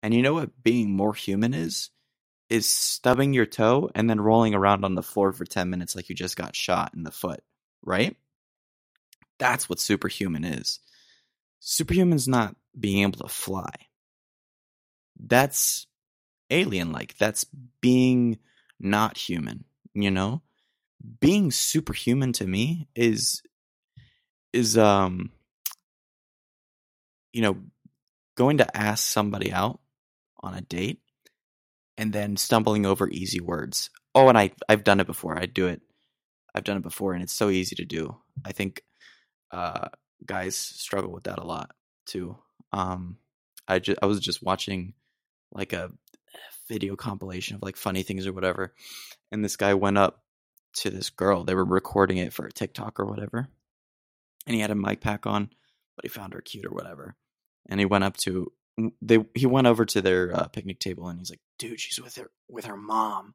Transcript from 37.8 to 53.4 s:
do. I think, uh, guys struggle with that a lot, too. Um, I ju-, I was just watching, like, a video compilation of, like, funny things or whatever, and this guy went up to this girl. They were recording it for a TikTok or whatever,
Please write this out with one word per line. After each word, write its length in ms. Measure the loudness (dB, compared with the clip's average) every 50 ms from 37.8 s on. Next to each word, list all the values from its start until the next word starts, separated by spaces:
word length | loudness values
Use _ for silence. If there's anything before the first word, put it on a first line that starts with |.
| -10
do. 320 | -8 -6 -8 -8 -8 -10 -16 _ _ _ -14 -12
I 80 | -12
think, 320 | -6 -6 -6 -6 -6 -12 _ _ _ _ _ -20 _ _ _ _ _ _ _ _
uh, 380 | -10 -8 -8 -6 -6 -8 -10 -10 -14 _ _ _ _ _ -14
guys 300 | -10 -8 -6 -6 -6 -6
struggle 560 | -6 -8 -10 -12 -14 -10 -6 -4 -4 -4 -6
with 140 | -10 -10 -10
that 140 | -10 -10 -10
a 60 | -8
lot, 300 | -8 -10 -10 -10 -14 -18 _ _ _ _ _ _ -12
too. 300 | -10 -10 -10 -10 -12 -16 _ _ _ _ -14 _
Um, 460 | -2 0 0 0 -2 -6 -8 -12 -12 -16 _ _ _ _ _ _ _ -20 _ 2
I 120 | 2 2
ju-, 180 | 4 2 0 2
I 60 | 2 2
was 120 | 2 0
just 220 | 0 -4 -6 -4
watching, 540 | -2 -2 -2 -2 -2 -6 -6 -6 -8 -10 -12 _ _ _ _ _ _ _ _ _ _ _
like, 220 | -10 -10 -8 -6 -6
a 180 | -8 -8 -10 -12 -20 _ _ _ _ _ _ _ -20 -20 -20 -20 -20 -14 -10
video 280 | -8 -6 -4 -6 -6
compilation 600 | -6 -8 -10 -8 -8 -10 -10 -10 -10 -10 -10 -10
of, 60 | -10
like, 160 | -10 -10 -10 -6
funny 240 | -6 -4 -4 -4
things 240 | -4 -4 -6 -6 -6
or 80 | -6 -6
whatever, 400 | -2 -2 -2 -2 -2 -6 -10 _ _ -20 -20 -18 -18 -18 -20 -20 _ _ _
and 140 | -6 -4 -4
this 120 | -4 -2 0
guy 180 | 4 4 4
went 240 | 4 4 2 4 4
up 240 | 4 2 2 _ _ _ _ _ _ _ _ _ _ _ _
to 160 | -6 -6 -6
this 180 | -6 -6 -10 -10
girl. 340 | _ -2 2 2 2 2 0
They 120 | -2 0
were 100 | 0 0
recording 520 | 2 0 -2 -2 -2 2 2 2 2 2 -2
it 160 | -4 -6 -6
for 120 | -10 -12
a 60 | -12
TikTok 480 | -8 -10 -10 -10 _ -12 -12 -12 -6 -6
or 60 | -6
whatever, 420 | -6 -4 -8 -10 -8 -6 -8